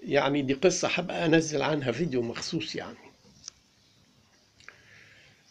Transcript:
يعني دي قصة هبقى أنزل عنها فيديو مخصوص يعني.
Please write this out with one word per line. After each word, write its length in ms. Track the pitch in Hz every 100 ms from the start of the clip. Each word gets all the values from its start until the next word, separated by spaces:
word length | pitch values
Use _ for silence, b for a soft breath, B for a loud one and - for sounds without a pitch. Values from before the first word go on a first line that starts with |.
يعني 380 | - 139 139 143
دي 120 | 131
قصة 340 | 135 - 175 135
هبقى 380 | - 175 175 170
أنزل 360 | 160 160 151
عنها 300 | 135 151 127
فيديو 300 | 117 170 127
مخصوص 540 | 117 110 - 165 - -
يعني. 220 | 87 - - - - - - - _ _ _ _ _ _ _ _ _ _ - B B B B B B B B